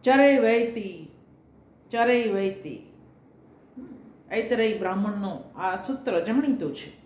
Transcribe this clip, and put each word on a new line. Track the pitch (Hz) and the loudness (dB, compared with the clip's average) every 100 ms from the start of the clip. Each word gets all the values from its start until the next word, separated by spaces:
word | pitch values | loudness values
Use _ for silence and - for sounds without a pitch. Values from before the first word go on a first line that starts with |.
"ચરે | 247 269 285 269 | 4 6 8 6
વહેતી, | 220 233 233 233 196 170 156 - _ - _ _ _ _ _ | 4 2 0 -4 -10 -12 -18 -20 _ -20 _ _ _ _ _
ચરે | 233 233 247 226 | 0 2 2 2
વહેતી", | 196 196 196 156 - - - - - - _ - - - - - - - - - | 0 -2 -6 -14 -14 -18 -20 -20 -20 -20 _ -20 -20 -20 -20 -18 -20 -20 -20 -8
ઐતરેય | 214 220 240 226 208 | -6 -2 0 0 0
બ્રાહ્મણનો | 185 190 208 202 196 160 - - | -2 -2 -2 -2 -6 -8 -12 -6
આ | 185 185 | -4 -4
સૂત્ર | - 262 - 180 | -6 -6 -2 -2
જાણીતું | 180 247 285 240 151 - | 0 0 0 -2 -4 -8
છે. | 143 - | -14 -20